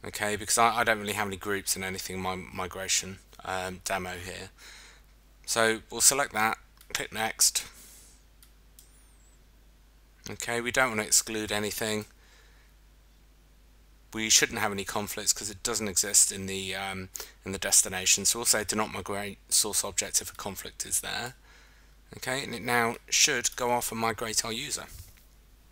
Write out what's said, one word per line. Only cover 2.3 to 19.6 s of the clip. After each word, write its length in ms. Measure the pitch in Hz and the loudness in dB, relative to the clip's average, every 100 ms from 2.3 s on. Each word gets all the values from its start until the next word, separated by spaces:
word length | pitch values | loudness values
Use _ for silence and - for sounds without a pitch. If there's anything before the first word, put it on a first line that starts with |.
| 92 | -4
migration, 800 | - 95 90 92 95 - 95 98 - - | -8 -8 -6 -6 -2 -2 -2 -14 -18 -14
um, 380 | - 92 92 90 | -6 -4 -4 -8
demo 280 | - 95 90 | -4 -2 -2
here. 400 | 90 92 90 95 - - - - - - - _ - - | -8 -10 -12 -14 -18 -20 -20 -20 -20 -20 -20 _ -18 -2
So 320 | 117 110 110 - | 4 4 2 -4
we'll 120 | 117 | 6
select 300 | - 139 135 | 6 6 0
that, 260 | 107 110 - - - - | 2 0 0 -8 -20 -8
click 180 | - - | -6 -4
next. 540 | 104 110 - - - - - - - - - - - - - - - - - - - - - - - - - - - - - - | -2 -2 4 2 2 -6 -16 -20 -20 -20 -20 -20 -20 -20 -20 -20 -20 -20 -20 -20 -20 -20 -20 -20 -20 -20 -20 -20 -20 -20 -14 -10
Okay, 320 | 101 - 120 | -6 -2 -2
we 100 | 120 | 2
don't 180 | 127 131 | 2 2
want 120 | 107 | 2
to 60 | 104 | 2
exclude 440 | - - 110 107 | 2 2 -4 -2
anything. 540 | 104 104 - 110 107 107 - - - - - - - - - - - - - - - - - - - - | -2 -2 -2 -2 -2 -6 -18 -20 -20 -20 -20 -20 -20 -20 -20 -20 -20 -20 -20 -20 -20 -20 -20 -20 -20 -12
We 160 | 110 110 | -6 4
shouldn't 300 | - 147 113 | 6 6 2
have 120 | 107 | -2
any 140 | 98 98 | -2 -4
conflicts 480 | 113 104 - 98 | -4 -4 -2 -2
'cause 160 | - 104 | -2 -4
it 140 | 101 | -4
doesn't 240 | 123 107 107 | -4 -2 0
exist 440 | 90 101 101 - | 0 4 4 4
in 140 | 101 95 | 0 -4
the, 300 | 95 95 95 | -4 -4 -4
um, 340 | 95 95 92 - - - | -6 -6 -10 -12 -14 -12
in 80 | 95 | -8
the 60 | 95 | -4
destination. 680 | 98 - 101 92 92 - 98 | 2 4 2 -2 2 4 2
So 120 | 117 | 2
we'll 80 | 120 | 2
say, 180 | 110 | 2
"Do 120 | 104 107 | 2 0
not 180 | 107 | 0
migrate 460 | 98 92 101 101 - - | -4 -4 -6 -6 -10 0
source 340 | - | 2